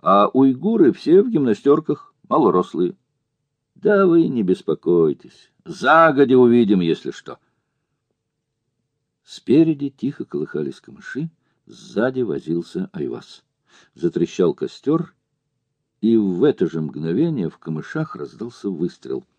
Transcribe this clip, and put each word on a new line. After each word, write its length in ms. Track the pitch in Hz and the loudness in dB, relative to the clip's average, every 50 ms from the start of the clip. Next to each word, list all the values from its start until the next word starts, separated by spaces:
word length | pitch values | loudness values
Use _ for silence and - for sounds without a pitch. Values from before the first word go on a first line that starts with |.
А 280 | _ 82 95 101 104 101 | _ 2 2 2 2 2
уйгуры 640 | - 127 135 135 131 127 - 202 233 - 170 127 98 | 2 2 4 4 2 0 -2 -2 2 4 4 2 2
все 300 | - - 139 160 190 208 | 0 0 4 4 4 4
в 80 | 262 | 2
гимнастерках, 840 | 226 165 139 123 104 - - 131 143 156 156 - 151 - - _ _ _ _ _ | 0 -2 0 0 -2 0 2 2 2 2 0 -6 -8 -8 -8 _ _ _ _ _
малорослые». 680 | - 156 147 101 78 90 90 - - 82 90 87 - _ _ _ _ _ _ _ _ _ _ _ _ _ _ _ _ | 0 2 2 2 2 0 -2 -2 -4 -4 -4 -4 -4 _ _ _ _ _ _ _ _ _ _ _ _ _ _ _ _
«Да 320 | _ - 208 208 196 196 | _ 0 0 2 4 4
вы 220 | 180 165 170 165 - | 4 4 2 2 0
не 140 | 139 120 104 | -2 -4 0
беспокойтесь, 1080 | 87 92 - - - 76 - _ 80 87 85 82 78 69 - _ - _ _ _ _ _ _ _ | 0 -2 -2 -2 -6 -6 -4 _ 0 2 2 2 2 0 -4 _ -20 _ _ _ _ _ _ _
загодя 720 | - 82 - - 131 151 165 165 160 147 131 143 120 131 | -16 -14 -4 0 2 4 6 6 4 4 2 2 4 6
увидим, 440 | 127 123 120 117 120 117 98 104 92 | 4 6 6 6 4 4 4 2 0
если 300 | 87 82 78 - - 65 | 2 0 -2 -4 -4 -14
что». 280 | 64 - _ - - _ _ _ _ _ _ _ _ _ _ _ _ _ _ _ _ _ _ _ _ _ _ _ _ _ _ _ _ _ _ _ _ _ _ _ _ _ _ | -14 -14 _ -18 -18 _ _ _ _ _ _ _ _ _ _ _ _ _ _ _ _ _ _ _ _ _ _ _ _ _ _ _ _ _ _ _ _ _ _ _ _ _ _
Спереди 680 | _ - - _ - 113 151 165 160 156 139 143 139 | _ -20 -20 _ 0 2 2 4 2 0 -4 -6 -12
тихо 340 | _ _ - 131 147 - - | _ _ -8 -8 -8 -8 -14
колыхались 560 | _ - 73 76 - - 76 78 69 67 - | _ -8 -8 -8 -6 -6 -8 -8 -8 -10 -14
камыши, 500 | _ - 65 - - - - 123 160 160 _ _ _ _ _ _ _ | _ -20 -20 -20 -18 -12 -10 -8 -10 -10 _ _ _ _ _ _ _
сзади 560 | _ - - - - - 95 113 131 131 131 123 | _ -20 -20 -20 -10 -4 -2 -2 -2 -2 -4 -4
возился 680 | 101 73 67 - 78 82 85 85 - - 92 92 - _ | -4 -4 -8 -6 -4 -6 -6 -6 -8 -8 -8 -8 -8 _
айвас. 520 | 85 73 64 57 58 - - - - _ _ _ _ _ _ _ _ _ _ _ | -10 -8 -8 -8 -10 -14 -18 -20 -20 _ _ _ _ _ _ _ _ _ _ _
Затрещал 600 | - 73 85 - - - - - - 92 82 73 | -6 -6 -4 -2 -2 -4 -4 0 0 0 0 0
костер, 600 | - - 65 - - _ 131 151 165 170 - _ _ _ _ _ _ _ _ _ _ _ _ _ _ _ _ _ _ | -2 -8 -10 -10 -8 _ -2 -2 -2 -2 -6 _ _ _ _ _ _ _ _ _ _ _ _ _ _ _ _ _ _
и 160 | - 110 113 | 0 2 2
в 280 | 113 104 98 92 85 117 | 2 2 0 0 0 0
это 240 | 151 - - 92 82 | 0 2 0 -4 -4
же 120 | 78 82 | -4 -6
мгновение 720 | 78 73 65 73 78 82 85 107 160 170 160 127 90 80 | -8 -8 -8 -8 -6 -4 -2 -2 -2 -2 -2 -4 -6 -8
в 80 | - _ | -8 _
камышах 580 | _ 82 80 78 76 - - 156 156 151 - | _ -10 -10 -10 -10 -10 -8 -8 -8 -8 -10
раздался 540 | - 73 - 82 80 110 120 120 - - 101 | -14 -14 -14 -12 -14 -14 -14 -14 -10 -8 -8
выстрел. 540 | 95 76 87 87 - _ _ - 65 65 - _ _ | -6 -4 -6 -8 -8 _ _ -10 -10 -10 -10 _ _